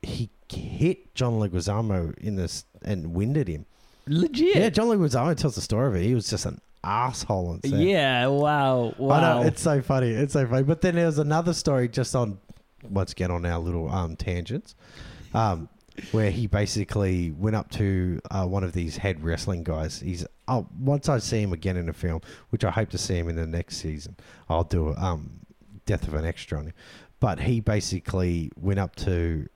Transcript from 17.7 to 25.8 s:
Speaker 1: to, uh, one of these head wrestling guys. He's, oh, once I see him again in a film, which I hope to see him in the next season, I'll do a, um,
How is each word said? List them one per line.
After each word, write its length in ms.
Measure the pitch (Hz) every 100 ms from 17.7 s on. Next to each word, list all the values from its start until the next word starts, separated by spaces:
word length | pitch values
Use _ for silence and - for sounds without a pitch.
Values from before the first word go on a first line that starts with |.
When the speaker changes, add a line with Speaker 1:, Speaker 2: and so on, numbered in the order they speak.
Speaker 1:
to, 460 | - 101 95 90 85 -
uh, 160 | 98 90
one 180 | 98
of 80 | 92
these 240 | 90 82 76
head 260 | 101 85
wrestling 400 | 80 82 - 90
guys. 360 | 80 78 78 -
He's, 240 | 78 87 87 _ -
oh, 200 | 127 95 -
once 300 | 131 143 151
I 80 | 131
see 240 | - 113
him 100 | 104
again 240 | 85 92 90
in 140 | 82
a 20 |
film, 300 | 80 90 82 - - -
which 160 | 110
I 60 | 101
hope 180 | 98 107
to 80 | 92
see 200 | - 90
him 100 | 82
in 80 | 82
the 100 | 80
next 300 | 82 85 -
season, 400 | 80 76 73 - - - -
I'll 160 | 85
do 240 | 85 90 78
a, 60 |
um, 460 | 71 92 82 76 - - - - -